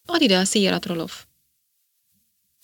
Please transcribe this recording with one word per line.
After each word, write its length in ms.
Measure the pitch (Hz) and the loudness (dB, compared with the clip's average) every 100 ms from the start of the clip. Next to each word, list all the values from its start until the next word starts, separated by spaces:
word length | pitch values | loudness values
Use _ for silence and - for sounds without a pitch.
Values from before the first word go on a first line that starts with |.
| - | -6
„Add 160 | 349 | 0
ide 160 | 269 185 | 4 4
a 60 | |
szíjadat, 420 | 190 220 190 175 - | 2 2 0 0 -4
Roloff.” 400 | 170 170 - - _ _ _ _ _ _ _ _ _ _ _ _ _ | -8 -8 -12 -20 _ _ _ _ _ _ _ _ _ _ _ _ _